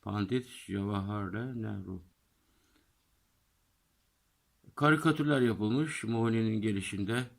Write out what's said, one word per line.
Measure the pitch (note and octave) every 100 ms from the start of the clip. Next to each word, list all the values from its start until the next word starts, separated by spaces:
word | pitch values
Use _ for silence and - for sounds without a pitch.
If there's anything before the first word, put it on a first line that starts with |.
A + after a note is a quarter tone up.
Pandit | - G2+ F#2+ B2+ B2
Jawaharlal | - - G2 G2 G2+ G2 G#2 G2 G#2 B2+
Nehru. | A#2+ G#2+ G2+ F#2 F#2 F2+ _ _ _ _ _ _ _ _ _ _ _ _ _ _ _ _ _ _ _ _ _ _ _ _ _ - -
Karikatürler | D3 D#3 D#3+ D#3 D3+ C#3+
yapılmış | A#2+ G2+ G#2+ B2+ D#3 -
Mohini'nin | A2+ A#2 A2+ A2+ A2 A2
gelişinde | G#2+ G2 F#2+ G2 G2 A#2 B2+